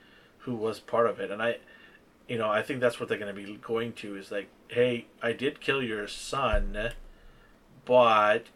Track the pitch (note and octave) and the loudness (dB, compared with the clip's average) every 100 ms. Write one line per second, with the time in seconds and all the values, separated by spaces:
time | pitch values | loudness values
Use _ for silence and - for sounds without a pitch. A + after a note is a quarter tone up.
0 | _ _ _ _ - A#2 A2 G#2 - A#2 | _ _ _ _ -8 -4 -4 -6 -2 2
1 | A#2 G2+ G2 G#2 A#2 A#2 - - - - | 2 0 -6 -4 -2 -4 -8 -20 -20 -20
2 | _ _ - A#2 G#2+ G#2 G#2 C3 A#2+ - | _ _ -8 -4 0 0 0 0 0 0
3 | A2+ G#2+ G2+ G2 G2+ G#2 - A2+ A#2 A2 | -4 -4 -6 -10 -12 -12 -6 -4 -4 -8
4 | G#2 G2 G2 G2+ F#2+ _ - A#2+ B2 A#2+ | -12 -12 -8 -8 -8 _ -6 0 2 0
5 | - - A#2 A2 C3 - - C3+ A#2+ G#2+ | -6 -8 -4 -2 -4 -4 -2 -2 -2 -6
6 | G#2 - - C3+ B2 G#2 G2+ G#2 A#2 - | -8 -10 -8 -2 0 2 0 -4 -6 -8
7 | - - - - _ _ _ - - B2 | -16 -20 -20 -20 _ _ _ -10 4 6
8 | A#2 G#2+ G#2 A#2 - | 8 8 6 4 0